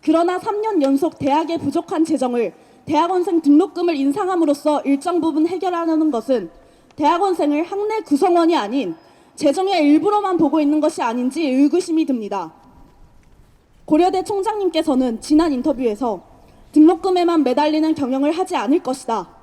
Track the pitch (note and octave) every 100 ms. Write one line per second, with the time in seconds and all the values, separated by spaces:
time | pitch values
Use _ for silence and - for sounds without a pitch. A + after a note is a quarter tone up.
0 | - D#4+ F4 F4+ G#4 G#4 A4 G4+ C4+ C#4
1 | D#4+ - C#4 C#4+ D#4+ E4 C#4 E4 E4 E4+
2 | D#4+ D4 B3+ A#3+ A3+ - - _ - D4
3 | E4+ F#4 F4+ E4+ C#4+ C#4+ F#4 - F4+ D4+
4 | C4+ C#4+ F#4+ F#4 D#4+ D4 D4+ D4 - C#4
5 | F4 F4 E4 D4 D#4+ F4+ F#4 F4 E4+ D#4+
6 | D#4 A#3+ - B3+ F3 - - _ _ -
7 | D4+ E4+ G4 F4+ D4+ D4 E4+ G4 G#4 A4
8 | - C#4+ F#4 F4 E4 D#4+ G3+ C4 G3 E4
9 | - _ _ - D4+ C#4+ F#4+ F#4+ D4 D4+
10 | E4 G#4 G4 F4 D#4+ D#4 D4 D4+ D4+ D#4
11 | B3+ A#3 B3 D4 D#4 B3+ C#4+ E4+ F4 D#4+
12 | D4+ B3+ G#3 G3 E3 - - - - _
13 | - - _ _ - _ _ _ - D4+
14 | F4+ F#4 F#4 G4+ G4 G#4 F#4+ D#4+ D#4+ C4
15 | B3+ A3+ - D4+ E4+ C4+ B3+ C4 B3+ G#3
16 | B3 F#3+ - - - _ - - D4+ F4+
17 | G4 F4+ F4 E4+ B3+ B3+ D4+ D#4 D#4+ D#4
18 | C4+ C4 C#4+ D#4+ - E4 G#3+ D#4+ - C4
19 | - A3 F3 -